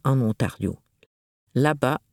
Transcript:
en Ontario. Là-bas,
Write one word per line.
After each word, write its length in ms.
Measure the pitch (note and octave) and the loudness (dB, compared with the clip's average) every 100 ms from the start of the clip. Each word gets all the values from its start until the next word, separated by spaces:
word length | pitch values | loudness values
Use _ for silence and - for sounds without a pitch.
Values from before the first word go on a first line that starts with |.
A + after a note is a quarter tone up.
en 160 | C#3 C3+ | 0 2
Ontario. 560 | A2+ - G#2 - G2 - _ _ _ _ _ _ _ B2 | 0 0 -4 -4 -6 -6 _ _ _ _ _ _ _ 0
Là-bas, 440 | D3 D3+ C3 D3+ _ | 0 2 -2 -2 _